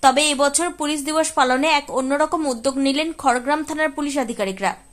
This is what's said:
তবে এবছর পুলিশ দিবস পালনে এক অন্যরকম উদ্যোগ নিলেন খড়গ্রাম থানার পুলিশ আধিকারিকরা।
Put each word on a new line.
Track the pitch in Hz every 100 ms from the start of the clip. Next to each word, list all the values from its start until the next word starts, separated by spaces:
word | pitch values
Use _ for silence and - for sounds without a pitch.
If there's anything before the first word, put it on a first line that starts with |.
তবে | 277 262 302
এবছর | 277 285 285 349 349
পুলিশ | 294 302 285
দিবস | 311 311 -
পালনে | 262 254 302 294
এক | 285 262
অন্যরকম | 262 285 311 339 302
উদ্যোগ | 240 247 269 269
নিলেন | 277 320 330
খড়গ্রাম | 277 247 247 302 302
থানার | 311 311 277
পুলিশ | 294 277
আধিকারিকরা। | 247 226 196 190 196 - -